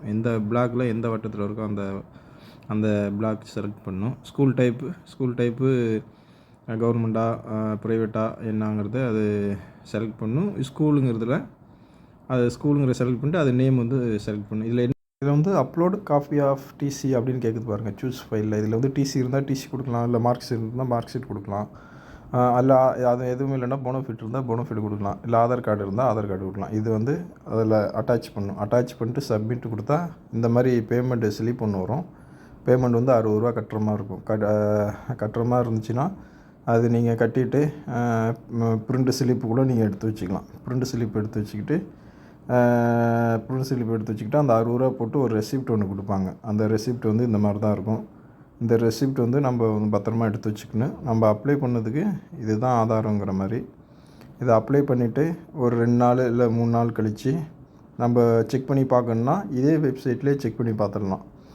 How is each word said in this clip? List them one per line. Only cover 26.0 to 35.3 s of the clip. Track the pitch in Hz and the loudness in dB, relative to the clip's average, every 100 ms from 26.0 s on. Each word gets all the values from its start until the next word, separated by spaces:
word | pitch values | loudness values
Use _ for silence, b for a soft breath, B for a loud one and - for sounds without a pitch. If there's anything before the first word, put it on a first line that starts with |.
| 131 | 2
ஆதார் | 110 104 | 0 -2
கார்டு | 95 | -4
கொடுக்கலாம். | 95 98 80 | -6 -6 -4
இது | 110 110 | -2 0
வந்து | 110 117 165 180 - | 0 0 -4 -6 -14
அதுல | - 110 110 110 101 | -4 0 2 2 2
அட்டாச் | 98 - 117 - - | -2 0 0 -2 -8
பண்ணணும். | 101 98 | -6 -6
அட்டாச் | 104 120 123 - | 0 0 0 -4
பண்ணிட்டு | 117 127 135 | -4 -4 -2
சப்மிட் | 107 110 123 120 | -2 -2 -4 -6
கொடுத்தா | 110 107 151 170 - - | -6 -2 -2 -2 -10 -8
இந்த | 113 117 | -2 2
மாதிரி | 120 127 123 110 | 4 4 2 2
பேமெண்ட் | 120 127 123 110 104 | 0 0 0 0 0
ஸ்லிப் | 113 123 | -4 -2
ஒண்ணு | 110 98 | -2 -2
வரும். | 92 131 175 B B B B B - | -2 -4 -6 B B B B B 2
பேமெண்ட் | 123 123 | 4 4
வந்து | 117 127 | 2 4
அறுபது | 120 110 107 | 4 4 2
ரூபா | 120 117 | 2 -2
கட்டுற | 107 110 | -4 -2
மாதிரி | 107 104 | 0 -2
இருக்கும். | 104 92 - | -4 -8 -4
கட்-, | 107 | -2
அ, | 104 107 104 107 104 101 B | 2 2 2 2 0 -4 B
கட்டுற | 117 107 | -6 -4